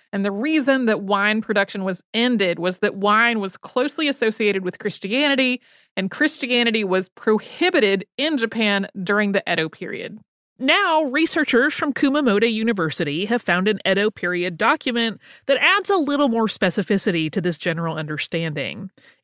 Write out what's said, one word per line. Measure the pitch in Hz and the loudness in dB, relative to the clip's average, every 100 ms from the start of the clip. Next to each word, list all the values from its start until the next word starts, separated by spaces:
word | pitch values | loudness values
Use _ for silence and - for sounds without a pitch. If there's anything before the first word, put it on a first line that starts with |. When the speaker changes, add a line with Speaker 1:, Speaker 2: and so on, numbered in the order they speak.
| _ | _
Speaker 1:
And | 196 | -4
the | 202 | -2
reason | 196 277 311 262 269 240 | -2 0 2 2 2 2
that | 208 | 0
wine | 196 202 202 214 | 0 0 2 0
production | - 208 196 202 | 0 0 0 -2
was | 190 185 _ | -4 -6 _
ended | 220 240 233 190 170 | 0 2 2 2 0
was | 175 180 | -2 0
that | 208 196 | -2 0
wine | 202 214 233 226 | 2 4 4 2
was | 196 - | -4 -8
closely | - - 285 - 302 | -6 -2 -2 0 -2
associated | 269 220 214 208 196 | 0 -2 0 0 0
with | 180 - | -4 -6
Christianity, | 208 - 190 247 294 277 254 247 _ _ _ - | -8 -8 -4 0 2 2 0 -2 _ _ _ -6
and | 190 | -6
Christianity | - 302 - 254 247 233 220 | 0 -2 0 0 2 2 2
was | 196 185 185 | 0 0 -2
prohibited | - - 214 - - 349 359 214 196 - - | -4 0 0 -2 -2 2 4 4 2 -2 -4
in | 294 294 | -2 0
Japan | 226 226 214 202 196 202 | -2 0 0 0 -2 -8
during | 180 202 208 | -2 0 2
the | 196 - | 0 0
Edo | 175 160 | -2 -2
period. | - - - 90 220 _ _ _ _ | -6 -12 -10 -12 -14 _ _ _ _
Speaker 2:
Now, | 262 349 392 311 | 0 2 4 2
researchers | 302 269 320 339 302 233 277 | 2 0 0 0 2 2 2
from | - 302 | 0 -4
Kumamoto | - 285 294 269 202 233 | 2 2 2 2 2 2
University | 220 220 202 160 - 156 147 | 0 0 0 -2 0 -2 -2
have | 202 233 | -2 -2
found | - 175 190 | 0 0 2
an | 202 | 0
Edo | - 190 208 | 0 2 0
period | - 180 175 180 165 | -2 -4 -2 -4 0
document | 220 311 - 240 233 190 - - - | 0 0 0 -2 -2 -6 -18 -18 -2
that | 269 | 2
adds | 311 403 - | 4 2 2
a | 392 | 0
little | 277 285 285 | 2 2 2
more | 226 220 | 2 0
specificity | - 190 190 185 196 - 170 156 | 0 0 0 0 0 0 0 0
to | 185 | -2
this | 175 160 | -4 -2
general | 180 165 165 156 | -4 -2 -4 -4
understanding. | 156 151 - 165 165 151 117 82 185 - - _ | -6 -6 -4 -4 -4 -4 -6 -8 -14 -16 -20 _